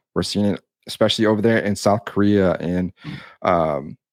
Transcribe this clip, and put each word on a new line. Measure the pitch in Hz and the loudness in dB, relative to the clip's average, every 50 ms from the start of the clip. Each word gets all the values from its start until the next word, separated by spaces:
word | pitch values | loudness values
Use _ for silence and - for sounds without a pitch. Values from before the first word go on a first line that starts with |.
| _ _ - | _ _ -6
We're | 85 90 | -4 -4
seeing | - - 98 104 | -2 -2 0 0
it, | 101 85 - _ _ _ _ - | 0 -2 -4 _ _ _ _ -16
especially | - - - 113 107 - - 110 | -10 -2 0 0 0 2 2 2
over | 107 110 104 | 2 2 2
there | 101 117 113 110 | 2 2 2 2
in | - 104 98 | 0 -2 -4
South | - - 104 101 107 - | 0 0 0 0 0 -2
Korea | - - 98 101 101 104 101 95 90 82 | -6 -2 0 2 2 4 4 2 2 0
and, | - - 85 90 90 92 85 - _ - - - - - - - _ | -2 -2 -4 -2 -2 -2 -4 -8 _ -16 -14 -14 -14 -16 -20 -14 _
um, | - 98 90 85 80 78 73 69 71 80 - _ _ _ | -2 0 2 2 0 0 -2 -4 -8 -10 -16 _ _ _